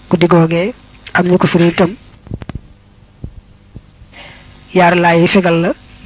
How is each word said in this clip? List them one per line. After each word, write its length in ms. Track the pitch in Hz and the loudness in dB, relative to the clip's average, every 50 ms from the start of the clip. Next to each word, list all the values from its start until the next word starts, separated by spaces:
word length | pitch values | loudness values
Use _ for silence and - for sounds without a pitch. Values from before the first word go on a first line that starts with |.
| - - | -6 -2
guddi 160 | 185 165 175 | 0 0 2
googee. 460 | 160 175 170 165 165 170 170 190 233 - - - - - - - - - | 4 4 2 2 2 0 -2 -2 -4 -6 -10 -18 -20 -20 -20 -12 -6 -4
Am 120 | 180 180 | -2 0
ñu 120 | 180 180 190 | 0 0 0
ko 80 | - - | 0 0
firi 180 | - - 170 170 | 2 2 2 2
itam, 220 | - 208 180 175 233 - - - - - - - - - - - - - - - - _ _ _ _ _ - - _ _ - - - - - - - - - - - - - - - - - - - - - - - - - - - - - - - | 2 0 -2 -2 -4 -8 -18 -20 -20 -20 -16 -16 -16 -14 -14 -14 -16 -16 -18 -20 -20 _ _ _ _ _ -20 -20 _ _ -18 -18 -18 -20 -20 -20 -20 -20 -20 -20 -20 -20 -20 -20 -20 -20 -20 -20 -20 -20 -20 -20 -20 -20 -20 -20 -20 -20 -12 -4 0
yaari 260 | 180 175 175 180 175 | 2 2 2 2 2
laay 200 | 175 170 170 165 | 2 2 2 2
yi 40 | 175 - | 2 2
fegal 280 | - 196 180 170 170 165 | 2 0 0 0 0 0
la 100 | 170 214 302 - - - - - | -2 -2 -4 -8 -12 -20 -16 -8